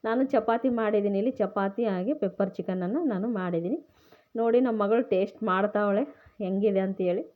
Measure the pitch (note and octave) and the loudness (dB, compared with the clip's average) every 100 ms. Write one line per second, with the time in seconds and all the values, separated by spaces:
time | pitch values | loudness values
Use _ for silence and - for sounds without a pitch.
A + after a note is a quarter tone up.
0 | A3+ A#3 C4+ B3 A3 A3+ C4 A#3 A3 G#3+ | 0 0 2 2 2 0 0 0 2 2
1 | G3+ G3 A#3 C4 G3 - G3 G3 A3+ F#3 | 2 0 0 0 -2 0 -2 0 -2 0
2 | G3 D4+ G3 - F#3+ F#3+ F#3 F#3 F3+ C4+ | -2 -2 -4 -2 -4 -2 -6 -4 -2 -2
3 | D#4+ F#3+ G#3+ G#3+ F3+ E3+ F3 D#4 - _ | -2 -2 -2 -2 -2 -2 -2 -6 -8 _
4 | _ - _ A3+ A#3 A#3+ C4 A3 G3+ A3+ | _ -20 _ -2 2 4 2 2 2 2
5 | A#3+ F#3 G3 - G#3+ F#3 G3+ G#3 G#3 G3+ | 2 0 0 -2 0 2 2 0 2 0
6 | C#4+ - - - F#3+ F#3+ G#3+ F#3+ F#3+ F#3+ | -2 -8 -20 -8 -4 0 2 2 0 -2
7 | F3+ F#3+ - | 0 -2 -4